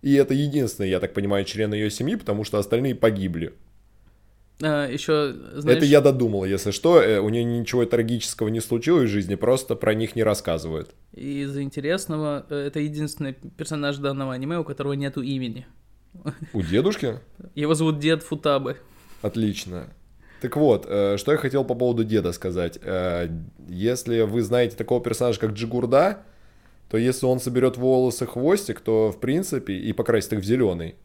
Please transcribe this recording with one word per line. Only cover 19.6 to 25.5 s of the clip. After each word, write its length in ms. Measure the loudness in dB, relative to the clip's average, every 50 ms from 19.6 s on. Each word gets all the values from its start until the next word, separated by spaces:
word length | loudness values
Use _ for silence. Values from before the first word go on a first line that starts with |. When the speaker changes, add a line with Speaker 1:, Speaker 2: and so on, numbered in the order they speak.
| -8 -10 -10 -12 -12 -14 -18 -20 -20 -20 -20 -20 -20 -20 -16 -10
Speaker 1:
Так 160 | -8 -6 0
вот, 280 | 2 4 4 4 4 2
э, 300 | -2 -2 0 0 0 0
что 140 | -2 0 0
я 60 | 0
хотел 260 | 0 0 -2 -2 -2 0
по 80 | -2 -2
поводу 280 | 0 0 0 2 0 0
деда 280 | 2 2 0 0 0
сказать. 460 | -4 -4 -6 -4 -4 -2 -4 -4 -6 -8 -8
Э, 460 | -6 -4 -2 -2 -2 -2 -2 -4 -4 -6 -8 -10 -12 -16 -20 -18
если 540 | -14 -8 -2 0 0 0 -2 -2 -2 0 2
вы 200 | 2 2 2 0 0
знаете 320 | 2 2 2 2 0 -2
такого 260 | -6 -2 0 0 0
персонажа, 380 | 0 -2 -2 0 0 0 0 0
как 120 | -2 -4